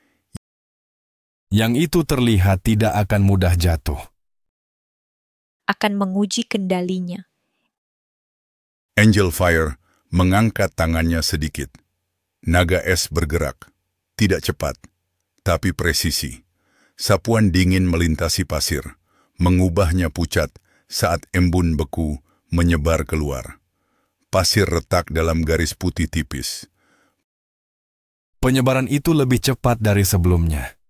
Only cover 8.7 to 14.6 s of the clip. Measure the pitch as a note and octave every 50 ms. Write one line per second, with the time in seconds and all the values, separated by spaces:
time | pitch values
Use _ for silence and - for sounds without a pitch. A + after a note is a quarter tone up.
8.7 | _ _ _ _ _ G#2 G#2 A2 F#2+ G#2 G2 F2 - - F#2 F2 E2 D#2+ D#2+ D2
9.7 | C2+ - _ _ _ _ _ _ E2+ F2+ F#2 F2+ F#2+ G#2 A2+ G#2+ - - G2+ -
10.7 | - - E2 E2 E2 E2 E2 E2+ E2+ E2 D#2 - - D2+ D#2 D2+ - C#2 C2+ -
11.7 | - - _ _ _ _ _ _ _ _ _ _ _ _ - E2 E2+ F2+ F2+ E2+
12.7 | F2+ E2+ - F2+ F#2 - - - D2 D#2+ D#2+ C#2+ D#2 D#2+ D2+ C2 - _ - -
13.7 | _ _ _ _ _ _ _ _ _ - G#2+ F#2 F#2+ D2+ - - - -